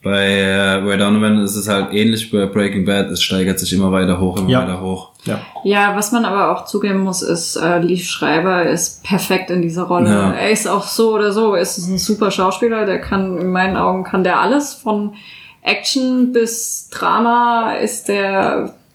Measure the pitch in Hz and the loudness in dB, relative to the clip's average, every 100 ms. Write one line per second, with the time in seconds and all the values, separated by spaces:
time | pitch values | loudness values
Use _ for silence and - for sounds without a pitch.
0 | 95 98 98 98 95 95 98 98 101 98 | 0 0 2 2 2 2 2 2 0 0
1 | 101 107 107 107 101 104 101 101 95 104 | 2 2 4 2 0 -2 -2 -2 0 0
2 | 110 110 - 104 98 107 101 104 90 98 | 2 0 -2 0 0 0 0 0 0 0
3 | 95 90 - 95 92 92 92 92 95 95 | 0 -2 -2 0 0 0 -2 0 2 2
4 | 92 87 92 92 95 127 92 90 92 92 | 2 2 0 0 2 2 0 -6 -6 -8
5 | - _ - 107 - - 196 208 202 202 | -10 _ -8 -8 -8 -8 -2 2 2 0
6 | 208 240 220 196 170 165 - 202 202 190 | -2 0 0 0 0 -2 -4 -4 0 0
7 | 190 180 - 170 - - 165 175 170 180 | 0 -2 -2 -2 -4 -4 0 2 2 0
8 | - - 147 151 180 180 165 165 - - | -4 -4 -2 0 0 0 0 0 -4 -8
9 | - 190 - 185 185 180 170 165 175 180 | -4 -2 0 -2 -2 -2 -2 -2 -2 2
10 | 110 101 98 - 202 214 180 190 196 - | 4 4 2 0 0 0 0 -2 -2 0
11 | 226 220 208 196 220 196 185 196 175 190 | 2 4 2 2 2 2 0 -4 -4 -4
12 | - 208 208 190 185 190 240 226 214 180 | -2 0 0 2 0 2 0 0 0 -2
13 | - 196 190 180 180 185 190 190 180 185 | -2 -2 -2 -2 0 0 0 2 0 0
14 | 185 190 180 165 180 277 285 - 233 208 | -2 0 2 2 2 2 0 -6 -4 -2
15 | 208 - - - - - - 202 - 277 | -2 -8 -20 -20 -20 -10 -4 -4 -2 -2
16 | 254 254 247 247 226 226 - - - - | 0 2 2 2 0 -2 -8 -10 -12 -4
17 | 180 190 233 240 240 233 220 - 214 - | 0 2 2 2 2 0 -2 -2 -4 -4
18 | - 202 196 196 185 - 202 - _ | -4 -2 0 0 0 -2 -4 -10 _